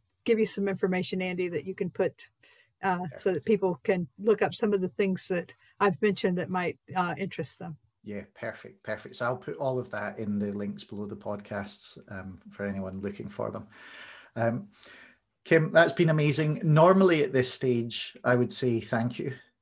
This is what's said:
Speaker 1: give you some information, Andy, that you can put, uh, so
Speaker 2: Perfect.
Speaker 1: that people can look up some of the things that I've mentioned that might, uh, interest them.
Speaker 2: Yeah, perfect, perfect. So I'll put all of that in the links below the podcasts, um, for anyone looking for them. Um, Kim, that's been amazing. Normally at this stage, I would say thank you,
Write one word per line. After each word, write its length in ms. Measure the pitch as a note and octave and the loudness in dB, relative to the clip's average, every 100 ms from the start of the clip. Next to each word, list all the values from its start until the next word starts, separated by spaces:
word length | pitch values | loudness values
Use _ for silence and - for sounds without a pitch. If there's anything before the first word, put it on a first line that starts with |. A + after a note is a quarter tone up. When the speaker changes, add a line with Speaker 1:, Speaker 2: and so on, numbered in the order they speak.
| _ _ | _ _
Speaker 1:
give 160 | - A3+ | 0 2
you 60 | G#3+ | 2
some 220 | - G3 | 0 -2
information, 540 | F#3+ F#3+ F3+ F3+ F#3 | 0 0 0 -2 -2
Andy, 260 | F#3 F3+ F3+ | -2 -2 -2
that 160 | E3 F#3 | -4 -6
you 100 | F#3 | -6
can 140 | F3+ | -6
put, 240 | - F#3 - - _ _ _ _ _ | -2 -2 -2 -20 _ _ _ _ _
uh, 160 | F#3+ F3+ | -2 -2
so 60 | F3+ | -4
Speaker 2:
Perfect. 260 | - G3+ | -4 -2
Speaker 1:
that 120 | F3 - | 0 2
people 340 | G#3 F#3+ E3+ | 2 2 0
can 240 | - F#3 E3+ - | 0 0 -2 -4
look 240 | G#3 G#3 | 0 2
up 140 | F3+ - | 2 0
some 180 | G#3+ | 0
of 80 | G3+ | 0
the 80 | F#3 | -2
things 380 | - G3+ F#3 - | -2 -2 -2 -2
that 260 | F3 F3 - _ - | -4 -6 -12 _ 0
I've 220 | G3+ D#3+ | 0 2
mentioned 360 | G#3 F#3+ G3 F3+ | 0 2 0 0
that 120 | E3+ | -2
might, 300 | F#3 F3 - - F#3 | -2 -4 -6 -8 -4
uh, 180 | F3 E3 | -2 -2
interest 420 | F#3+ - D#3 - | -6 -6 -10 -10
them. 180 | E3+ D3 _ _ | -14 -14 _ _
Speaker 2:
Yeah, 200 | G#2+ G2+ G2 | -12 -10 -10
perfect, 500 | - A#2 G#2+ A2 - | -10 -10 -10 -14 -16
perfect. 320 | - G#2+ - - | -10 -10 -10 -6
So 100 | A#2+ | -4
I'll 120 | B2+ | -4
put 200 | - - | -6 -6
all 200 | C3+ B2+ | -2 -2
of 120 | - | -4
that 260 | A2 G#2 G2+ | -6 -8 -6
in 220 | G#2+ G#2 | -4 -2
the 120 | G#2 | -2
links 300 | G2+ G2+ G2+ | -4 -6 -10
below 220 | - G2+ G#2 | -12 -12 -10
the 100 | G#2+ | -10
podcasts, 840 | G#2+ G#2 - G#2 G2+ - - - - | -8 -10 -8 -8 -8 -12 -18 -20 -16
um, 240 | G2 F#2+ F#2 - | -14 -12 -16 -16
for 160 | - G2+ | -8 -6
anyone 340 | G2 F#2+ F#2+ | -6 -6 -6
looking 300 | G2 G2+ G2+ | -8 -8 -10
for 220 | - A2 | -8 -6
them. 160 | G#2 A2+ - - - - - - - | -8 -12 -18 -20 -20 -20 -20 -12 -2
Um, 340 | A#2 A#2+ - _ - - - _ _ _ - | 0 -2 -6 _ -20 -20 -20 _ _ _ 2
Kim, 260 | D#3+ D#3 | 4 6
that's 220 | E3 E3+ | 6 6
been 160 | - E3 | 6 2
amazing. 520 | D#3 D3 D3 D#3 D#3 | 4 2 2 0 0
Normally 600 | D#3+ D3+ E3+ F#3+ F#3+ D#3+ | 4 8 8 8 6 6
at 80 | C#3+ | 4
this 220 | C3 B2+ | 2 0
stage, 640 | - C3 A#2+ A#2 - - - | 0 0 0 0 -6 -10 -4
I 120 | A#2 B2 | 2 2
would 160 | A#2+ | 2
say 300 | - B2+ A2+ | 0 0 0
thank 380 | A2 A#2 A#2+ - | 0 -2 -2 -4
you, 140 | - B2 - _ | -8 -8 -14 _